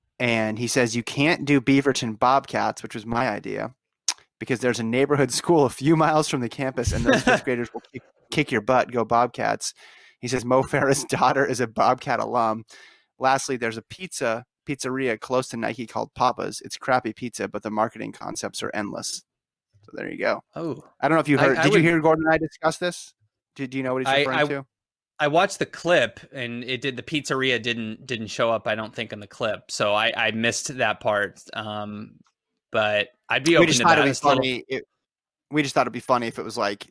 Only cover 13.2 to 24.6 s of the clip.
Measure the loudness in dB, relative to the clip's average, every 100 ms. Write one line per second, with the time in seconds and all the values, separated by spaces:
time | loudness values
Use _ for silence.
13.2 | 0 0 0 -4 -4 -6 -12 -14 -12 -4
14.2 | -2 -2 -6 _ -8 -6 -4 -2 -2 -2
15.2 | 0 -2 -2 -4 -6 -6 -8 -6 -6 0
16.2 | 0 0 -6 -8 -12 -10 0 0 0 -8
17.2 | -10 -6 -6 -6 -6 -2 -2 -2 -12 -10
18.2 | -12 -8 -8 -8 -6 -6 -6 -8 -10 -10
19.2 | _ _ _ _ _ _ -18 -12 -10 -4
20.2 | -2 -4 -6 -10 -8 -10 -14 -4 2 2
21.2 | 4 4 4 4 4 4 4 4 4 4
22.2 | 4 2 0 -2 -2 -2 -6 -6 -14 _
23.2 | _ _ _ -10 -8 -4 -2 -2 2 2
24.2 | 2 0 0 -2